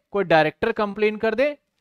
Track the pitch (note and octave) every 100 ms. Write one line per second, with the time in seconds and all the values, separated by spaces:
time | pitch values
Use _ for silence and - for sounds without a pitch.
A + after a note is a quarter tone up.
0 | _ G3+ F#3 D#3+ D#3 - A3+ A3 G#3 G3+
1 | G#3+ G#3+ A3 G#3+ D4 D4 _ -